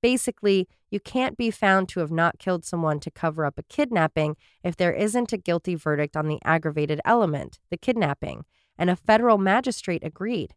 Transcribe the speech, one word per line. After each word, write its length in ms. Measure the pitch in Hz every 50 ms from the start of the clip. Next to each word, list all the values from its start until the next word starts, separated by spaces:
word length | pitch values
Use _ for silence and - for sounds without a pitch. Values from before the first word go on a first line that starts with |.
Basically, 680 | - 233 247 247 - - - _ - 208 196 190 185 _ _ _ _ _
you 120 | - 202
can't 360 | _ - - 254 254 262 - -
be 140 | 240 233
found 380 | 208 - - 196 190 190 190 185
to 100 | - 185
have 120 | 165 151
not 280 | 165 165 165 170 - -
killed 240 | - - 185 175 165
someone 380 | - - 170 165 156 151 147
to 100 | - -
cover 340 | - - - 165 151 160 156
up 120 | 143 - -
a 60 | -
kidnapping 760 | _ - - 294 254 233 185 160 156 _ 160 156 151 151 _ _ _ _ _ _
if 140 | 180 165 -
there 160 | 185 175 147
isn't 400 | - 208 214 208 247 240 220 -
a 40 | 202
guilty 380 | - - 170 170 _ - 180
verdict 400 | 160 - 156 151 143 151 147 _
on 140 | 156 151 151
the 100 | 151 - -
aggravated 560 | - 160 165 156 160 151 156 151 147 156 147 -
element, 560 | - 226 240 220 170 151 143 - - - - _ _
the 80 | - 175
kidnapping, 680 | - - 254 226 202 147 143 _ - - - - 147 _ _ _ _ _ _ -
and 120 | 170 180
a 60 | 180
federal 420 | 175 _ - 214 220 233 240 220 202
magistrate 680 | 190 196 190 233 262 269 226 - - - 175 160 -
agreed 500 | 165 - - 185 214 247 202 131 - -